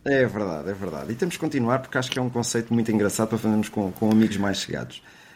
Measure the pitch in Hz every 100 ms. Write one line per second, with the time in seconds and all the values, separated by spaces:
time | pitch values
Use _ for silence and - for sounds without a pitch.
0 | 139 139 120 101 98 78 80 98 95 76
1 | 71 120 180 - 160 139 117 131 131 135
2 | 123 131 123 123 113 117 113 117 113 107
3 | 101 - 110 113 110 107 104 - 98 -
4 | 110 110 110 98 101 95 - 78 127 -
5 | - - -